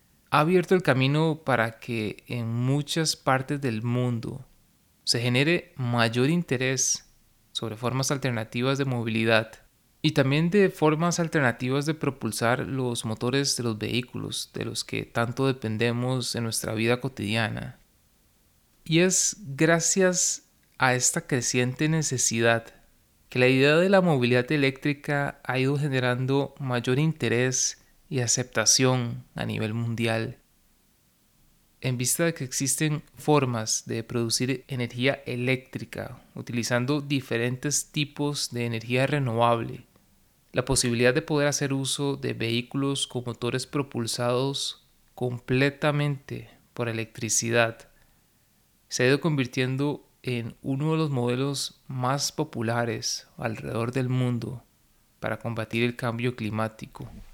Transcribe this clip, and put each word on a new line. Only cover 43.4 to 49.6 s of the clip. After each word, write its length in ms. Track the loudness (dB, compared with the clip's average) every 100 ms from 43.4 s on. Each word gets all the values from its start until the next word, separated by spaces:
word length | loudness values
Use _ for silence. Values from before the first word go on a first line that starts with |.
| -4 -4 -4
propulsados 1200 | -4 -4 -4 -4 -2 0 0 -2 -4 -6 -8 _ _ _
completamente 1400 | -6 -6 -4 0 2 2 2 0 0 0 -4 -8 -14 -14 -20 _
por 160 | -6 -4
electricidad 1000 | -4 -6 -6 -2 -2 2 4 4 0 -16 _ _ _ _ _ _ _ _ _ _
se 140 | 2
ha 60 | 4
ido 120 | 4
convirtiendo 880 | 2 0 0 -2